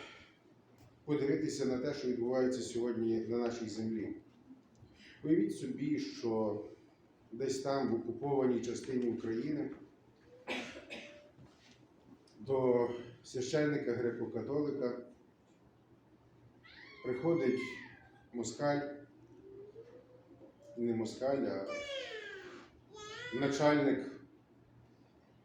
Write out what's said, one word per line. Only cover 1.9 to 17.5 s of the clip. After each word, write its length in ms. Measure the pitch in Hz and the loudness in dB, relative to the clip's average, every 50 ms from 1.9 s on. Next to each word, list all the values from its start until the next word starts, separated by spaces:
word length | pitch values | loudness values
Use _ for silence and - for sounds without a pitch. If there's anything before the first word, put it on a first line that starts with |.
| 139 | -4
що 140 | - 127 123 | -2 -2 -2
відбувається 520 | 123 120 117 123 127 131 131 127 127 117 | 0 0 0 2 4 4 4 4 2 0
сьогодні 600 | 117 - - 117 117 120 113 110 113 113 113 113 | -4 -2 -2 0 0 0 0 2 2 2 2 0
на 180 | 110 110 117 120 | 0 0 0 0
нашій 300 | 120 120 117 - 113 104 | 0 0 -2 -2 -4 -4
землі. 480 | 101 110 110 113 110 104 95 - - - - - - - - - - - - - - - - - - - - - - - - | -4 -2 -2 -2 0 -2 -2 -4 -6 -8 -12 -20 -20 -20 -20 -20 -20 -20 -20 -20 -20 -20 -20 -20 -20 -20 -20 -20 -20 -6 4
Уявіть 320 | 151 165 190 - - - | 6 6 6 6 4 0
собі, 420 | - - 131 - 113 135 151 147 123 | -4 -4 -4 -4 -2 0 0 0 0
що 680 | - - - - - 117 110 110 110 104 104 104 - - - - - - - _ - - - - - - | 0 -4 -6 -2 -2 0 2 2 2 0 0 -2 -6 -10 -14 -18 -20 -20 -20 _ -20 -20 -20 -20 -18 -14
десь 280 | 113 117 135 127 - - | -6 -4 -2 0 0 0
там, 280 | - 139 139 139 127 110 | 0 0 2 2 4 2
в 60 | 113 | 2
окупованій 680 | 113 - - - - 139 143 139 135 127 127 120 113 | 0 0 -2 -4 -2 0 2 4 4 6 4 4 2
частині 500 | 113 120 110 - - - 131 123 120 117 | 0 -2 -4 -4 -4 -2 0 2 2 2
України, 600 | 107 - - 113 113 117 131 151 151 143 127 - - - - - - - - - - - - - - - - - - - - - - - - - - - - - - - - - - - - - - - - - - - - - - - - - - - - - - - | 0 0 -2 -2 -2 -2 0 0 0 -2 -2 -4 -6 -10 -16 -20 -20 -20 -20 -20 -20 -20 -20 -20 -20 -18 -10 -6 -6 -6 -6 -8 -12 -14 -14 -12 -12 -12 -12 -14 -18 -20 -20 -20 -20 -20 -20 -20 -20 -20 -20 -20 -20 -20 -20 -20 -20 -20 -20 -20 -20 -20 -20 -20 -16 -14
до 480 | 107 131 135 131 131 123 120 120 120 117 - - - - - - | -2 2 2 4 6 6 6 6 6 2 0 -6 -8 -12 -16 -18
священника 720 | - - - 131 123 - 156 151 151 147 143 - - 123 | -18 -8 -4 -4 -2 2 4 4 4 4 4 2 2 0
греко-католика 1080 | 120 123 120 117 113 117 113 - - 117 107 131 139 151 147 143 127 - 127 123 - - - - - - - - - _ _ _ - - - - - - - _ - - _ - - - - - - - - - - - - - - - - - - - - | 0 2 2 0 0 0 -4 -2 -2 -4 -2 0 0 0 0 0 0 0 0 -2 -2 -4 -8 -14 -18 -20 -20 -20 -20 _ _ _ -20 -20 -20 -20 -20 -20 -20 _ -20 -20 _ -20 -20 -20 -20 -20 -20 -20 -20 -20 -20 -20 -20 -20 -20 -20 -20 -20 -18 -8 -4
приходить 560 | 127 123 127 135 165 170 165 135 123 | -4 -2 0 2 2 4 4 4 4